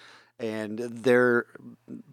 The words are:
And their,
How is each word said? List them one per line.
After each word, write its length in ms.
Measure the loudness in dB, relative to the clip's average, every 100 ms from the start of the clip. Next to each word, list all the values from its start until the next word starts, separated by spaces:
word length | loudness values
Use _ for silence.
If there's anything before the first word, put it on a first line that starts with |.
| -20 -20 _ -10
And 400 | -6 -6 -6 -8
their, 640 | -8 -2 4 4 6 2 0 -10 -20 -20 -16 -16 -16